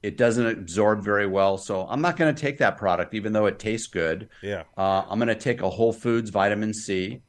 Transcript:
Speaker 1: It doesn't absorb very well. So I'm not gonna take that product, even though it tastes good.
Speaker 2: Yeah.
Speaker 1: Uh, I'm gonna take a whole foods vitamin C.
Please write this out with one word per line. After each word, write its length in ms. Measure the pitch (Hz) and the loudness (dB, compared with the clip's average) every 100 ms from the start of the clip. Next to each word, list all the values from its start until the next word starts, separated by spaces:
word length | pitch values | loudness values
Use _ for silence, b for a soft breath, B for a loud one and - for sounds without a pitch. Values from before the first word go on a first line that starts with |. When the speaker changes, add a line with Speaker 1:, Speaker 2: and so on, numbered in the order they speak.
Speaker 1:
It 140 | 104 101 | -8 2
doesn't 300 | 120 117 117 | 2 4 0
absorb 560 | 107 87 90 107 107 | -2 -4 2 4 4
very 220 | 101 101 101 | 2 0 2
well. 320 | 98 98 98 | 2 2 0
So 280 | - 95 92 | -4 -6 -2
I'm 140 | 123 | -2
not 160 | 170 170 | -2 2
gonna 160 | 156 | 0
take 240 | 143 143 135 | 2 -4 0
that 200 | 113 - | 0 2
product, 340 | 101 87 87 | 0 0 0
even 220 | 107 107 | -4 -2
though 100 | 107 | 2
it 140 | 104 - | 2 0
tastes 300 | 110 110 - | -6 -6 -4
good. 420 | 92 82 85 - B | -2 -2 -2 -8 B
Speaker 2:
Yeah. 200 | 98 98 80 - | -10 -10 -10 -2
Speaker 1:
Uh, 240 | 98 95 - | 2 2 0
I'm 120 | 104 | -2
gonna 160 | 117 | 0
take 260 | 107 - - | 0 -2 -2
a 80 | 92 | -2
whole 240 | 90 117 | 2 2
foods 380 | 110 120 117 110 | 2 0 0 0
vitamin 420 | 98 98 104 107 | 0 2 2 -2
C. 480 | 107 - 95 95 127 | -4 -4 -4 -4 -8